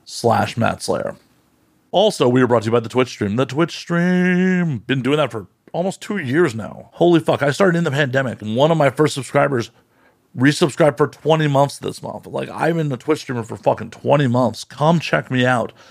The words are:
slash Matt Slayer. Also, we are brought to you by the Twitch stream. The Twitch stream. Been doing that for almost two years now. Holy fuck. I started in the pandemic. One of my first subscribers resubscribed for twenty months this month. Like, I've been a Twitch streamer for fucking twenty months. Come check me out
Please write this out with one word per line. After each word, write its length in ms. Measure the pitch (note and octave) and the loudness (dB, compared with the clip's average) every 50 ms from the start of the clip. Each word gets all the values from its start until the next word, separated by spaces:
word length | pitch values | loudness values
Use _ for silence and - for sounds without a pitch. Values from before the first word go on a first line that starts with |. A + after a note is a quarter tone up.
| _ | _
slash 520 | - - - - A#2 A2 G#2 G#2 G#2+ - | -16 -8 -2 0 0 2 2 0 -2 -2
Matt 260 | A#2 A2+ G2+ F2 - - | -2 -2 -2 -2 -4 -4
Slayer. 320 | - F2+ - - - - - _ _ _ _ _ _ _ _ _ _ _ _ _ _ - | -4 -4 -4 -4 -6 -10 -12 _ _ _ _ _ _ _ _ _ _ _ _ _ _ 0
Also, 360 | F3+ G#3 G#3+ - - D3 B2 | 2 2 2 2 2 2 2
we 140 | B2 C3 B2+ | 4 4 4
are 60 | A2+ | 4
brought 140 | A#2+ A2+ G#2 | 4 2 2
to 40 | |
you 60 | A2+ A2+ | 2 0
by 80 | A#2+ | 0
the 80 | A#2 A#2 | 0 0
Twitch 220 | - B2 B2+ B2 | 0 0 0 0
stream. 260 | - - - G2+ G2+ | -2 -4 -4 -2 -2
The 100 | A#2+ C3+ | -2 -2
Twitch 300 | C3 B2+ C#3+ E3+ D#3+ - | -2 -2 -2 -2 -2 -4
stream. 1040 | - - - E3+ E3+ F3 F3+ F3+ F3+ F3+ F3+ F3+ F3+ F#3 F#3 F#3 F3+ F3+ E3 C#3+ A2 | -8 -8 -4 -2 0 0 2 2 2 2 2 2 2 2 0 0 0 0 -2 -4 -4
Been 220 | - - C3 C#3 | -4 -4 -2 -2
doing 180 | A#2 C3 C#3+ D3+ | 0 0 0 0
that 120 | D3 B2 | 0 -2
for 160 | - A2 F#2 - _ _ _ _ | -4 -8 -12 -14 _ _ _ _
almost 300 | - D#3+ F3 F#3+ - - | -8 -6 -6 -6 -6 -8
two 180 | - - G#3 G3+ | -8 -8 -6 -6
years 380 | D#3 B2 B2+ D#3+ F3 D3 G#2+ | -4 -2 0 2 2 2 0
now. 320 | A2 G2 - - - - - - | -4 -10 -12 -12 -16 -20 -10 -2
Holy 260 | - D#3+ F3 F3 D#3+ | 0 2 4 4 4
fuck. 200 | - - C#3+ A2 | 2 2 0 0
I 120 | C#3 C#3+ C3+ | 2 0 2
started 260 | - G3+ F#3+ E3+ E3+ | 2 2 2 2 2
in 60 | E3+ | 0
the 80 | D#3 C3 | -2 0
pandemic. 480 | C#3+ D3+ C3 A#2+ C3+ C3+ B2 F#2+ - | -2 -2 0 0 -2 -2 -2 -6 -8
One 320 | G#2+ G#2+ G#2+ A#2+ C#3+ D#3+ E3 | -8 -4 0 2 2 2 4
of 60 | D#3+ | 4
my 120 | D3 C3+ | 2 2
first 240 | A#2+ - D#3 C#3+ - | 2 2 0 0 0
subscribers 560 | C#3+ B2 - - C#3+ C#3+ C#3+ C#3 A#2+ A2 - _ _ _ _ _ _ _ _ _ _ _ _ - | -4 -6 -2 0 2 2 2 0 -2 -6 -6 _ _ _ _ _ _ _ _ _ _ _ _ -4
resubscribed 600 | B2+ B2 C#3+ D3 - F3+ D3 - - E3 D3 C#3 | 0 2 2 2 4 2 0 2 2 2 2 4
for 100 | - D3+ | 2 0
twenty 400 | C3+ - - - D3 D#3+ D#3 D#3 | -2 -2 -4 -2 0 2 2 2
months 320 | D3 C#3 C3+ C#3+ C#3 - - | 2 2 2 2 0 -2 -6
this 240 | - G2 - - - | -10 -10 -10 -10 -12
month. 240 | - - G#2 - | -12 -12 -14 -14
Like, 220 | F#2 - C3+ C3+ C3 | -12 -10 -10 -8 -8
I've 260 | - - C#3 D#3+ E3+ | -6 -4 -2 -2 0
been 160 | E3 D#3 D3 | 0 -2 -4
a 60 | C3+ | -4
Twitch 240 | A#2 - - D#3+ - | -4 -2 -2 -2 -2
streamer 240 | - - C3 A#2+ A2 | -4 -6 -6 -6 -6
for 120 | - A2+ | -8 -8
fucking 340 | G#2 - C#3 B2 - G#2+ G2 | -4 -2 -2 0 -2 -4 -12
twenty 360 | - - - A#2+ C#3 D3 C#3+ | -12 -6 0 2 2 2 2
months. 380 | B2 A#2 B2 B2+ A2+ G#2+ - - | 2 2 2 0 0 -2 -6 -14
Come 340 | - - - C#3+ D#3 F3 D#3+ | -14 -6 -2 2 2 2 2
check 320 | - - - D3+ - - | 0 -2 -4 -4 -2 -2
me 160 | C3 B2+ B2 | -2 0 2
out 260 | B2 B2+ A#2 - - - - - - | 2 2 0 -2 -4 -8 -16 -20 -20